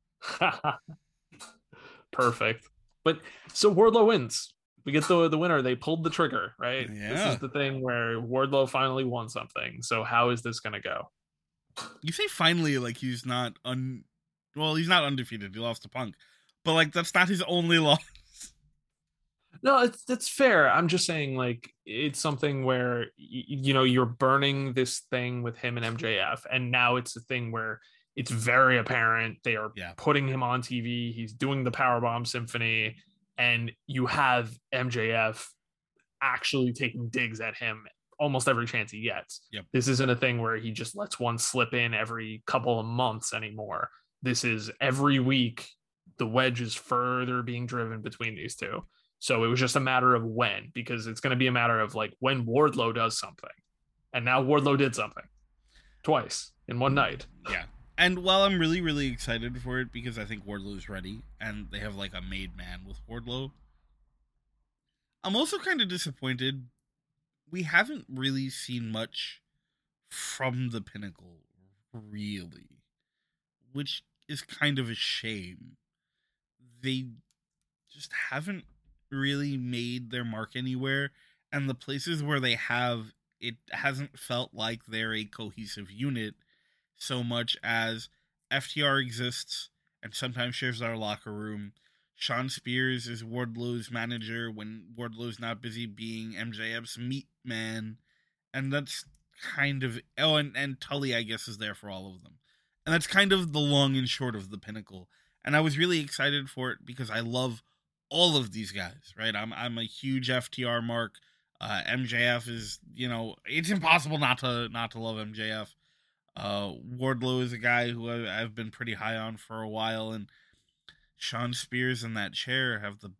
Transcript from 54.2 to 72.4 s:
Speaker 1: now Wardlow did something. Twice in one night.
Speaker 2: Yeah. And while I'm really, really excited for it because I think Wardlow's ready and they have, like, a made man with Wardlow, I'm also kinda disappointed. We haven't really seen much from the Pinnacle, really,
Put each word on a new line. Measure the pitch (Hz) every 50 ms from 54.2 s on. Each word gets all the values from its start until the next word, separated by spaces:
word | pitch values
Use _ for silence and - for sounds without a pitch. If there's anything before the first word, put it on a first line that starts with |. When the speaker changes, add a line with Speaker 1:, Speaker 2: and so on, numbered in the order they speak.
| 117
Speaker 1:
now | 127 127 135
Wardlow | 131 131 147 147 139 143 139 139
did | 139 131 113
something. | 117 107 117 - - - - _ _ _ _ _ _ _ _ _ - _ _ _ _
Twice | - 156 156 127 - - - - - - _ _ _
in | - 117 120
one | 131 139 139
night. | 143 123 87 65 - - - - - -
Speaker 2:
Yeah. | - - 87 - - - - - - _ -
And | 175 180 185 180 175
while | 185 190 196
I'm | 196 196 190
really, | 175 165 160 165 185
really | 175 160 147 143 139
excited | 131 120 - - 123 117 113 113 123 123 123
for | 123 127 123 127
it | 127 113
because | - 120 120 123 113
I | 113 104
think | 101 110 101 95
Wardlow's | 98 101 101 95 101 101 92 92 -
ready | 98 95 90 95 107 117 - - - -
and | 113 110 104 104 101 -
they | 101
have, | 101 104 107 98
like, | 98 98 95 98
a | 92
made | 92 92 95 95 95 90 87
man | 90 90 90 90 90 92
with | 98 98 - -
Wardlow, | - 113 120 117 120 123 131 135 135 - _ - _ _ _ _ _ _ _ _ _ _ _ _ _ _ _ _ _ _ _ _ _ _ _ _ _ _ _ _ _ _ _ -
I'm | 190 196
also | 240 311 311 403 381
kinda | - 381 359 262 220
disappointed. | 180 180 170 - 151 127 - 131 127 127 123 131 135 139 135 123 120 _ _ _ _ _ _ _ _ _ _ _ _ _ _ _
We | 151 165 185
haven't | 175 147 170 175 220 269 302 208 - -
really | 131 131 131 135 135 135 135 131
seen | - - - - 123 120 117 110
much | 110 110 113 - - - - - - - _ _ _ _ _ _ _ _ _ _ _ _ _ _
from | - - - - - - 131 131 123 127 127 120
the | 117 110
Pinnacle, | 101 - - 104 104 95 82 - 87 87 85 78 _ _ _ _ 95 101 98 _ _ _ -
really, | 117 107 107 104 104 104 104 104 95